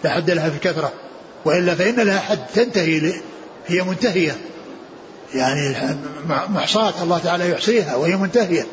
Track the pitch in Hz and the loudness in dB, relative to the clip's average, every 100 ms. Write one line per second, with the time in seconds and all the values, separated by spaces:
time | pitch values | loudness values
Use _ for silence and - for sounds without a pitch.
0 | 151 175 160 170 160 147 185 160 147 - | 0 0 2 2 0 0 -2 0 -4 -6
1 | - - - - - 165 180 170 190 240 | -16 -18 -18 -4 0 2 2 2 2 4
2 | 214 196 - 175 120 208 247 202 160 160 | 4 2 0 -4 0 2 2 2 2 2
3 | 156 - - - - - - 175 185 185 | 2 -2 -8 -16 -18 -16 -2 0 0 0
4 | 240 185 156 131 - - - - - - | 0 2 0 0 -10 -14 -16 -16 -18 -18
5 | - - - 135 131 143 139 131 - 143 | -20 -20 -6 0 0 2 -2 -2 -2 -4
6 | 139 - 160 143 185 185 - 214 214 175 | -8 -8 -2 -2 0 0 2 2 2 0
7 | 170 170 170 175 180 165 - 233 151 127 | 0 2 2 0 0 0 4 2 2 0
8 | 160 190 190 240 196 165 - | 2 2 4 4 4 2 0